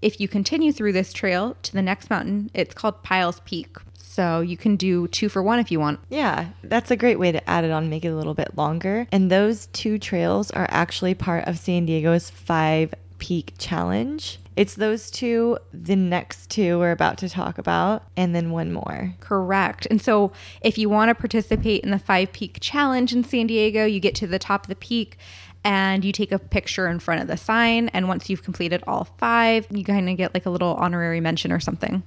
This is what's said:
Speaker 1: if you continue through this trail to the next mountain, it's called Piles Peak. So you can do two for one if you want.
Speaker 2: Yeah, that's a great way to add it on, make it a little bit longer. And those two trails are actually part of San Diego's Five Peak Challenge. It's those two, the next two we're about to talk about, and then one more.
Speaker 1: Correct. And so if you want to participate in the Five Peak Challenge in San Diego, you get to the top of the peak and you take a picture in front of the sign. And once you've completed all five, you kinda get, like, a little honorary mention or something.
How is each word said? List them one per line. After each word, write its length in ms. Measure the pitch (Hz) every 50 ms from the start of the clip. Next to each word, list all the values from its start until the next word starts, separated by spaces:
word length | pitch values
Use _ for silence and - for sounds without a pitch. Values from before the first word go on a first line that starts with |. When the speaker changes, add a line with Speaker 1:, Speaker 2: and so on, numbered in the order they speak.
| -
Speaker 1:
if 180 | 214 208 -
you 80 | 202 190
continue 420 | - 208 196 - - 330 320 302
through 220 | 285 - 214 208 196
this 180 | 185 190 - -
trail 440 | - - 196 180 180 196 233 269 - -
to 100 | - -
the 80 | 196
next 300 | 190 185 190 202 - -
mountain, 400 | 220 185 - - 196 208 208 220 -
it's 220 | - 180 - -
called 280 | - - 220 208 - -
Piles 380 | - 190 185 185 170 175 - -
Peak. 320 | - - 170 - - - - - - -
So 460 | - - - - - 190 175 165 165
you 180 | 165 175 175 165
can 180 | - 220 208
do 320 | 185 180 190 180 175 175 170
two 220 | - - - 208
for 120 | - 196 185
one 160 | 202 233 240
if 120 | 233 -
you 100 | 170 160
want. 200 | 151 147 147 - - -
Speaker 2:
Yeah, 400 | 247 294 294 214 156 147 165 170 - - -
that's 280 | - - 226 - -
a 60 | 247
great 220 | 190 226 247 226 -
way 140 | 185 180 165
to 160 | 160 - -
add 160 | - 170 165
it 60 | 160
on, 180 | 160 156 160 160
make 160 | 156 160 160
it 40 | 170
a 80 | 160
little 180 | 156 156 156 156
bit 240 | - 151 - - 147
longer. 480 | 151 151 156 165 - 190 196 220 240 -
And 200 | - 196 190 185
those 360 | 180 190 202 214 226 208 - -
two 300 | - - - 220 214 214
trails 520 | 196 - - 175 170 170 185 196 208 -
are 160 | - - 185 -
actually 440 | - - 170 170 - - - 180 190
part 300 | 190 - - 170 170 - -
of 100 | 175 165
San 280 | - - 180 175 170
Diego's 420 | 160 160 160 151 165 170 170 170 -
Five 680 | - - - - 170 160 156 156 156 160 160 156 - - - - - -
Peak 360 | - - 180 170 - - - -
Challenge. 840 | - - 180 165 175 175 185 202 233 262 294 311 - - - - - - -
It's 180 | - 202 202 -
those 360 | - 214 214 214 226 220 -
two, 460 | - - - 240 233 226 233 233 240 - - - -
the 220 | 175 170 165 196
next 540 | 196 185 180 175 180 - - - - - -
two 300 | - - 208 175 170 175
we're 100 | 175 175
about 260 | 170 - 160 - - -
to 100 | - 180
talk 280 | - 185 - - 165
about, 460 | - 185 - 170 170 170 185 214 214 - - -
and 180 | - 185 175 170
then 160 | 170 170 165
one 220 | 165 165 165 170 170
more. 420 | - - - 76 71 - 185 180 -
Speaker 1:
Correct. 680 | - - 208 196 185 180 190 196 190 - - - -
And 160 | - 220 214 -
so 300 | - 220 208 202 196 - - - - - -
if 160 | - 226 214
you 140 | - 220 208
want 180 | 208 214 214 226
to 40 | 233
participate 680 | - - 220 - 226 208 - 220 214 - 226 214 185 -
in 80 | 196 202
the 60 | 196
Five 320 | - - 196 180 185 190 -
Peak 260 | - 214 175 - -
Challenge 520 | - - - 285 294 269 262 254 247 247 240
in 100 | 240 240
San 240 | - - 247 226
Diego, 400 | 226 233 220 214 214 202 214 214
you 140 | 214 214 196
get 160 | 170 196 -
to 100 | - 220
the 140 | 185 175 190
top 240 | - - 202 202 -
of 40 | -
the 60 | 196
peak 420 | - - - 240 233 214 - - - - - - - - - - - -
and 400 | 208 202 196 190 190 190 190 185
you 60 | 196
take 220 | 196 - 214 196 190
a 60 | 196
picture 480 | 196 - - 208 - - - - 185 175
in 100 | 170 175
front 240 | - - 170 160 -
of 60 | -
the 80 | 156
sign. 520 | 170 - - 220 226 233 233 233 233 233 226
And 180 | - 185 185 185
once 200 | 185 - - -
you've 140 | 190 - -
completed 400 | - 175 - 180 170 170 175 - -
all 160 | - - - - - -
five, 500 | - 233 233 233 233 226 226 226 220 -
you 140 | 208 208 190
kinda 280 | - 202 202 185 180 185
get, 200 | 180 185 - -
like, 100 | 185 180
a 60 | 190
little 240 | 175 175 180 175 165
honorary 460 | - 175 180 175 175 170 170 165 165
mention 320 | 165 160 165 165 - 175 175
or 80 | 175
something. 420 | 156 - - 165 - - - 190 180